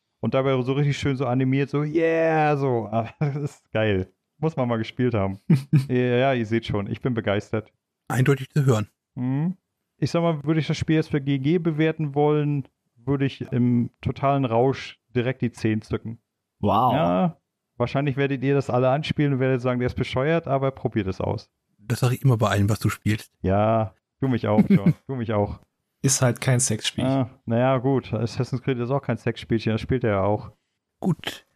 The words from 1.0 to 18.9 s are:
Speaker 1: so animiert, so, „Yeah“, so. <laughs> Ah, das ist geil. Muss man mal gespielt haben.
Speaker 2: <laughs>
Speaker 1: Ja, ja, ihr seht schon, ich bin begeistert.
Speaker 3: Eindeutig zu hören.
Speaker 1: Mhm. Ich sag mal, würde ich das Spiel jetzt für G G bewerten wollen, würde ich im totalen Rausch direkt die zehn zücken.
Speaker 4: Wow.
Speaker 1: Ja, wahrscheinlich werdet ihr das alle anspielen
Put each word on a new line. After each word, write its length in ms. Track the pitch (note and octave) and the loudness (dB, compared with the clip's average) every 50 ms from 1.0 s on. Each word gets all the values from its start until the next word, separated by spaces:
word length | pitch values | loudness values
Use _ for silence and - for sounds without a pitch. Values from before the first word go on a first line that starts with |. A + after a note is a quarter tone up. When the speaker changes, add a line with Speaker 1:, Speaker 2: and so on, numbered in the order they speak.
| - C#3+ C#3 | -2 -2 -2
Speaker 1:
so 100 | B2+ C#3+ | 0 -2
animiert, 440 | A#2+ B2 C3 C3 C3 C3 C#3 C#3+ C3+ | 0 0 0 2 2 2 0 0 0
so, 120 | - C#3+ | -2 -2
„Yeah“, 720 | D3 D3+ D3+ E3 E3 E3 E3 E3 D#3+ D#3+ D#3+ D#3 D3+ D3+ D3 C#3 | -2 0 0 0 2 2 2 2 2 2 2 2 2 2 2 0
so. 300 | C#3 C3+ B2 A#2 G#2+ G2+ | 0 0 0 0 -2 -2
<laughs> 40 | |
Ah, 160 | A2 A#2 A#2 A2 - _ | -4 -4 -4 -4 -4 _
das 160 | D#3 C#3+ C3+ | -4 -4 -2
ist 360 | D3 D3 C#3+ - _ _ _ | -4 -6 -8 -8 _ _ _
geil. 400 | - A2 A2 G#2+ G2+ F#2+ F#2 - _ _ _ _ _ _ | -2 0 2 2 2 0 -2 -4 _ _ _ _ _ _
Muss 180 | D3+ D#3+ - | -4 -4 -2
man 120 | C#3 B2+ A#2+ | -2 -2 0
mal 80 | A#2 | 0
gespielt 380 | A2+ A2 - - - B2 B2 A#2 | -2 -2 -6 -2 -2 0 0 2
haben. 240 | G#2 G2 F#2+ F#2+ - _ - | 0 0 -2 -4 -8 _ 2
Speaker 2:
<laughs> 400 | D#3 C3 - - - D3 C3+ C#3 | 2 2 4 2 2 2 2 2
Speaker 1:
Ja, 80 | B2+ | 0
ja, 360 | B2 B2 B2 B2 B2 C3 C#3 C3+ | 0 2 2 2 2 2 2 2
ihr 120 | B2 A2+ | 0 0
seht 200 | G#2 A2+ A#2 - | 0 0 -2 0
schon, 220 | - A2 G#2 G2+ G#2+ | 0 -4 -4 -2 -4
ich 100 | A2+ - | -6 -4
bin 140 | - C3+ A#2+ | -2 -2 -2
begeistert. 580 | A2+ G2 G#2+ G2 G#2 - - - A2 - - _ _ _ _ _ _ _ - | 0 0 0 0 0 -2 -2 -4 -6 -6 -8 _ _ _ _ _ _ _ -4
Speaker 3:
Eindeutig 380 | - B2 B2+ C3+ C#3+ C3 C3 - | 0 2 4 4 2 0 -2 -4
zu 140 | _ D#3 C3+ | _ 0 2
hören. 240 | C3 A#2 G#2+ G#2 - _ _ _ _ _ | 4 2 2 0 -4 _ _ _ _ _
Speaker 1:
Mhm. 400 | C3 B2 B2+ C3 C#3+ D#3 F#3 F#3 - _ _ _ _ _ _ _ _ | -6 -4 -2 -2 0 -2 -2 -4 -6 _ _ _ _ _ _ _ _
Ich 120 | D3 C3 | -4 0
sag 120 | - E3+ | 0 0
mal, 200 | E3+ E3+ E3 D3 C#3 | 0 0 -2 -2 -2
würde 160 | D3 D#3+ D#3+ | 0 0 0
ich 60 | C#3 | 0
das 120 | - D3+ - | 0 -2 -2
Spiel 180 | - - D#3+ | 0 2 2
jetzt 140 | D#3+ D#3 - | 2 2 0
für 100 | - D3+ | -2 -2
G 180 | C3+ C#3 C#3+ C3+ | 0 0 -2 0
G 200 | C3 D3 E3+ F3+ | 2 2 0 2
bewerten 560 | D#3+ E3+ D#3 D3 D#3+ D#3+ D#3 D#3+ D#3 C#3+ C3+ | 0 -2 0 2 0 0 0 -2 -4 -2 0
wollen, 520 | D3 D3 D3+ D3+ D3+ D3 D3 D3 C#3+ B2+ - _ _ _ _ _ | 2 2 4 2 2 2 0 -2 -2 -4 -8 _ _ _ _ _
würde 300 | A#2 A#2 C3 C#3+ C3+ C#3 | _ _ -2 0 0 0
ich 160 | C3 - - - - | -2 -2 -6 -8 -4
im 380 | - A#2+ B2 B2 A#2+ A#2+ A#2+ - - _ | 0 2 2 4 4 2 0 -2 -6 _
totalen 460 | - - - - C#3 C3+ C#3+ C#3 C3+ | -6 -6 -4 0 0 0 2 2 0
Rausch 520 | A#2 A2+ A#2 B2 C3+ C3 - - - - _ _ _ _ | 2 2 2 2 2 0 -2 -10 -16 -18 _ _ _ _
direkt 280 | B2 A#2 B2+ C3 - | -2 -2 -2 -2 -2
die 100 | B2+ A#2 | -4 -6
zehn 300 | - - - A2 A2 A2 | -4 -2 -2 0 0 -2
zücken. 360 | - - - G#2+ - A2+ A#2 - _ _ _ _ _ _ _ _ | -2 -4 -8 -6 -6 -10 -14 -14 _ _ _ _ _ _ _ _
Speaker 4:
Wow. 340 | G2+ G#2 G2 G#2+ B2+ B2 B2 | -2 0 2 4 2 2 2
Speaker 1:
Ja, 420 | D3 E3+ F3 F3+ F#3 F#3 E3+ - _ _ _ _ _ _ _ _ | 2 2 2 2 2 0 0 -2 _ _ _ _ _ _ _ _
wahrscheinlich 400 | - B2 A#2+ - C#3 C#3+ D3 B2+ | -6 -6 -2 -2 -2 -2 -2 0
werdet 260 | C#3 C#3 C3+ C#3 B2+ | 0 -2 -2 -2 -2
ihr 120 | B2+ C#3 C#3 | 0 2 2
das 160 | C#3 - - | 2 0 0
alle 180 | B2+ B2 C3 | 0 2 2
anspielen 460 | B2+ | 2